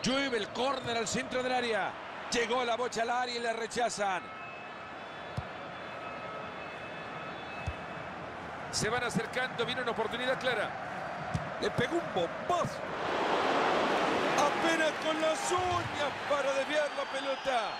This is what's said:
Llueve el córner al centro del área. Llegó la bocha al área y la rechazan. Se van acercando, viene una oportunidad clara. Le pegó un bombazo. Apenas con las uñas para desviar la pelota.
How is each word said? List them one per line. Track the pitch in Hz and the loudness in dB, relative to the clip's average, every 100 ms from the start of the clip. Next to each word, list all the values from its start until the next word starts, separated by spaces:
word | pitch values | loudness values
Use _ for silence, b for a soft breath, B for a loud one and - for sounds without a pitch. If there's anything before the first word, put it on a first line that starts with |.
| - | 2
Llueve | 269 277 240 | 2 2 0
el | 196 | -2
córner | - 254 269 247 233 | 0 0 0 0 0
al | 226 | 0
centro | 269 262 247 | 0 0 0
del | 254 | 2
área. | 254 240 214 165 - - - - | 2 4 2 2 -2 -8 -8 -2
Llegó | 247 226 247 | 0 2 2
la | 247 | 2
bocha | 226 240 214 | 2 0 0
al | 233 | 2
área | 240 247 240 | 2 0 0
y | |
la | 233 | 0
rechazan. | 226 226 220 240 190 202 180 139 - - - - - - - - - - - - - - - - - - - - - - - - - - - - - - - - - - - - - - - - - - - - | 0 -2 2 2 2 0 0 -2 -8 -10 -10 -10 -10 -10 -10 -10 -10 -8 -6 -6 -8 -10 -10 -10 -8 -8 -8 -8 -8 -8 -8 -10 -10 -10 -10 -10 -8 -8 -8 -8 -6 -6 -6 -8 -8 -8 -8 -10 -10 -10 -8 -4
Se | - 202 | -2 0
van | 240 | 0
acercando, | 240 - 220 - 254 190 | 0 0 -2 0 -2 0
viene | 226 254 | -2 0
una | 240 | -2
oportunidad | 214 214 233 254 254 | 0 0 0 0 2
clara. | 254 233 170 - - - - - - - - - | 2 2 0 -2 -6 -6 -6 -6 -2 -2 -2 -2
Le | 202 | -2
pegó | - 247 | 0 2
un | 339 - | 2 0
bombazo. | - 170 - - 349 294 - - - - - - - - - - - - - - - - - | 0 0 0 0 2 2 -2 -4 -4 -2 0 2 2 4 4 4 4 4 4 4 4 2 4
Apenas | 294 - 330 330 311 294 311 | 4 4 4 4 4 2 0
con | 311 | 2
las | 320 311 - | 2 2 2
uñas | 359 359 349 339 - 285 254 262 | 2 4 2 0 0 0 0 0
para | 285 269 | 2 4
desviar | 269 262 302 294 269 | 2 2 2 2 0
la | |
pelota. | 277 269 277 262 269 254 202 135 | -2 -2 -2 0 2 2 2 -2